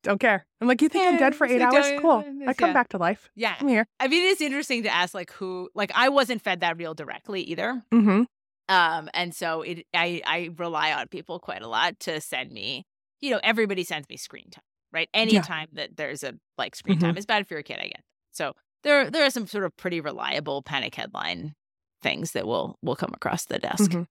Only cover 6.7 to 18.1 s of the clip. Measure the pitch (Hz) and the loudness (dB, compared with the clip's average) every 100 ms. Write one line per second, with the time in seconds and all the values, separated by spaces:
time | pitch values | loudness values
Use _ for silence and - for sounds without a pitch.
6.7 | 165 165 160 147 - - 190 - 170 208 | -2 -8 -8 -10 -12 -8 -8 -6 -4 -4
7.7 | 254 _ 233 208 196 247 _ _ _ - | -4 _ 4 6 4 2 _ _ _ 2
8.7 | 190 165 160 156 - 175 - 170 160 160 | 4 4 2 -4 -4 -4 -4 -4 -4 -6
9.7 | 170 - 165 175 170 - 165 170 170 170 | -10 -4 0 0 -2 -2 -2 -4 -8 -6
10.7 | 156 156 139 123 175 - 170 - 95 113 | -2 -2 -2 -6 -12 -12 -12 -10 -12 -4
11.7 | 113 170 208 - 156 - 127 127 113 101 | 0 0 -2 -8 -8 -6 -8 -8 -10 -10
12.7 | 131 - _ _ _ 277 220 220 226 214 | -10 -14 _ _ _ -4 0 0 0 0
13.7 | 185 170 156 139 - - - _ - _ | -2 -6 -8 -10 -16 -16 -18 _ -20 _
14.7 | _ _ 160 165 214 226 214 170 160 156 | _ _ -6 -2 0 4 4 2 -8 -10
15.7 | 151 - - 143 147 135 120 _ - - | -12 -12 -8 -8 -8 -10 -12 _ -10 -8
16.7 | - - 170 170 170 208 214 202 160 - | -8 -2 2 2 -2 -2 -2 -2 -12 -10
17.7 | - - - _ | -10 -10 -12 _